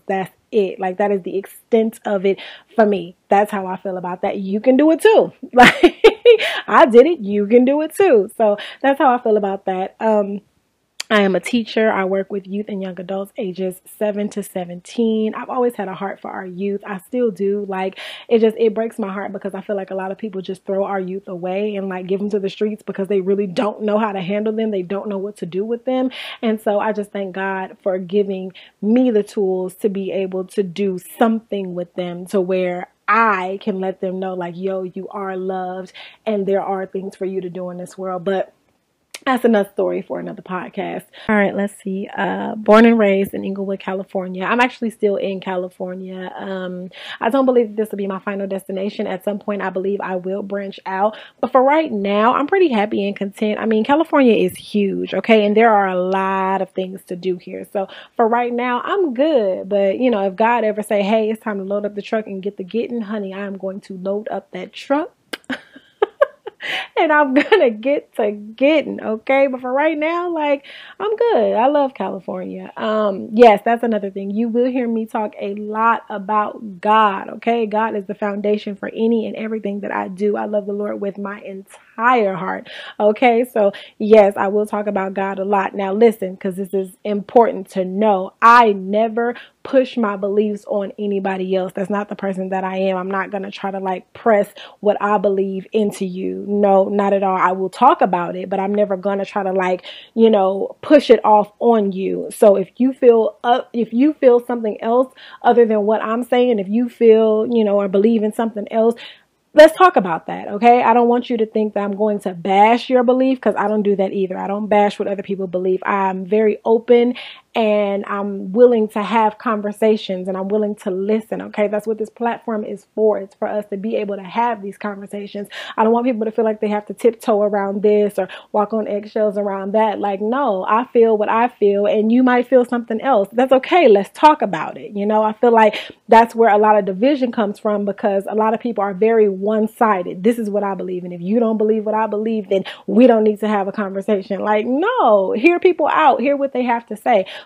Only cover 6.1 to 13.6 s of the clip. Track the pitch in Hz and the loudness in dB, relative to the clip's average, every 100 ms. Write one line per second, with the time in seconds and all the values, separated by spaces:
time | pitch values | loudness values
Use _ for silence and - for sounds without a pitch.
6.1 | 427 480 440 679 - - 220 302 233 294 | 6 6 6 2 -6 2 6 8 8 8
7.1 | 330 202 208 202 240 254 294 311 - 392 | 2 -2 -2 4 4 4 2 -2 2 4
8.1 | 226 190 - 214 208 - - 269 277 262 | 4 2 0 0 0 -6 -2 0 4 4
9.1 | 247 226 214 196 196 - 185 190 - 226 | 2 2 0 0 -4 -4 -4 -6 -4 0
10.1 | 214 202 202 - _ _ _ _ - - | 0 0 -8 -14 _ _ _ _ -18 0
11.1 | 214 196 180 - 240 220 220 220 196 185 | 2 4 0 0 -2 -2 0 2 2 0
12.1 | 196 190 202 185 202 214 196 190 180 180 | -2 -4 -8 -8 -8 -6 -8 -8 -10 -8
13.1 | 196 196 - 190 180 | -8 -8 -8 -8 -6